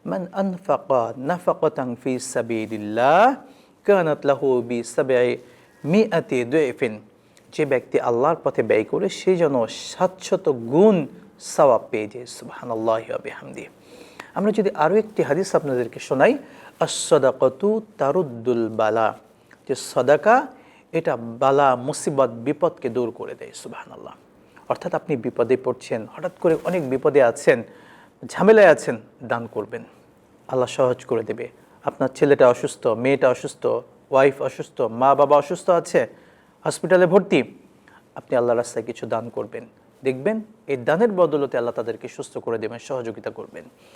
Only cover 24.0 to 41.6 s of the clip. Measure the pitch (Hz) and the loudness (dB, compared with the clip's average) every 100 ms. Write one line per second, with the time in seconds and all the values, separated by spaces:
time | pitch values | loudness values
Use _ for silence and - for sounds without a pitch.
24 | 55 - _ _ _ - - 127 175 156 | -20 -20 _ _ _ -20 -8 -6 -4 -8
25 | - 139 120 - 117 127 127 120 - 120 | -4 -4 -4 -2 0 0 -2 -8 -6 -8
26 | 104 - 175 - 180 160 - 180 135 131 | -8 -10 -10 -2 0 0 -2 -4 -2 0
27 | 151 139 120 113 - 127 - - - - | 2 4 4 4 2 2 0 -16 -20 -20
28 | - _ 127 - 185 220 190 147 - 117 | -20 _ -12 0 6 8 8 6 2 -6
29 | - _ 120 120 113 113 - 120 117 _ | -8 _ -8 -8 -6 -10 -8 -10 -14 _
30 | _ _ _ _ - 131 123 - 127 120 | _ _ _ _ -6 -2 -2 0 0 0
31 | - 117 110 110 123 _ _ _ - - | -4 -4 -4 -8 -10 _ _ _ -8 -4
32 | 131 - 147 139 127 123 - - 131 110 | -4 0 2 6 6 4 -2 -4 -4 -2
33 | 127 139 131 123 147 - 120 117 - _ | 0 2 2 0 -6 -6 -4 -4 -6 _
34 | - 131 139 135 131 - - - 117 113 | -2 2 4 2 -6 -8 -14 -4 -4 0
35 | 135 139 139 147 143 170 - 170 170 170 | 2 4 4 4 2 -6 0 0 2 -2
36 | 117 - _ _ _ _ 160 - 170 180 | -2 -8 _ _ _ _ -8 -6 2 4
37 | 180 190 180 160 117 - _ _ _ - | 6 4 4 0 0 -8 _ _ _ -20
38 | _ - - 127 120 117 120 - 113 117 | _ -20 -4 0 2 0 -2 -6 -10 -10
39 | 120 113 117 120 110 113 120 _ _ _ | -6 -6 -6 -10 -10 -12 -18 _ _ _
40 | 135 131 156 220 214 _ - 135 120 160 | -6 -2 -2 -4 -6 _ -6 -6 0 2
41 | 233 185 170 147 139 127 | 2 2 2 2 -2 -2